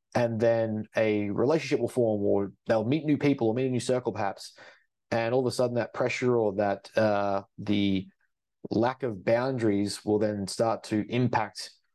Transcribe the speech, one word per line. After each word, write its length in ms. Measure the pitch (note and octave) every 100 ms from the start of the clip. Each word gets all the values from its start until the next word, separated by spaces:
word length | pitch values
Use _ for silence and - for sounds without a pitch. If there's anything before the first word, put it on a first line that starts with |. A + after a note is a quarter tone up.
| _
and 260 | B2+ A#2+ A2+
then 460 | A#2 A#2 A2+ G#2+ G#2+ -
a 340 | A2 G#2+ G#2
relationship 500 | G2 A#2+ D#3+ C3+ C3+
will 80 | A#2+
form, 340 | - A#2 G#2
or 300 | G2+ G2+ G2 - -
they'll 180 | A2+
meet 200 | A2 D#3
new 140 | D3+ C#3
people 300 | C#3+ C3+ A2+
or 60 |
meet 120 | A#2 C3
a 40 |
new 100 | B2
circle 320 | - G2+ -
perhaps. 420 | G2+ G2+ - - - - - _ _ _
And 240 | A#2 A2+
all 60 | B2+
of 60 | B2
a 40 |
sudden 260 | - B2 A#2+
that 180 | -
pressure 420 | - B2+ - B2+ A#2+
or 180 | A2
that, 360 | G2 G2+ G2 - -
uh, 460 | A2 G2+ G2+ G2 - -
the 480 | G#2 G#2 G2+ F#2+ F#2+ _ _ _ _ _ -
lack 320 | - A#2+ C3+
of 220 | B2+ G2
boundaries 800 | F2 A#2 C3 C3 A2+ G2+ G2+ -
will 140 | G#2 G#2
then 280 | G#2+ G#2 F#2+
start 360 | - A2+ G#2
to 200 | - G#2+ -
impact 640 | A#2+ B2 A#2 G#2 - - - _